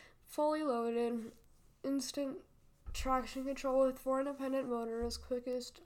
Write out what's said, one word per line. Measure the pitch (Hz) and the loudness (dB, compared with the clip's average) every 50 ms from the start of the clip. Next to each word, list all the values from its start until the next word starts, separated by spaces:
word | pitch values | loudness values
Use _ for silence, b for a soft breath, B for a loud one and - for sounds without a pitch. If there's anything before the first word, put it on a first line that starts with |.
| B B B B B | B B B B B
Fully | - - - 302 302 302 311 | -6 0 2 4 4 4 2
loaded. | 311 285 240 233 233 233 233 233 240 233 240 226 220 226 - - - - - - - - - _ | 2 2 2 2 2 2 2 2 2 2 0 -2 -4 -8 -12 -16 -20 -20 -20 -20 -20 -20 -14 _
Instant | - 269 277 277 262 - - 285 285 269 269 381 - - - - - - _ _ - - | -2 0 0 0 0 -2 -2 -2 -2 -2 -4 -8 -12 -18 -20 -20 -20 -20 _ _ -10 -8
traction | - - - 262 262 262 240 - - 269 262 | -4 -2 0 2 2 2 2 -2 -4 -4 -4
control | 277 269 262 - 269 254 269 269 | -4 -2 -2 0 2 4 6 6
with | 262 254 - | 4 4 0
four | - 262 262 262 | 0 0 2 2
independent | 277 285 277 269 269 262 262 269 254 247 | 2 0 -2 -4 -2 0 0 0 0 0
motors. | 240 233 233 226 226 233 233 233 233 | 0 -2 -2 -2 -2 -2 -2 -2 -4
Quickest | - - - 254 247 247 254 247 254 247 - - - - | -4 -4 -4 -4 -2 -2 -2 -4 -4 -4 -8 -12 -14 -12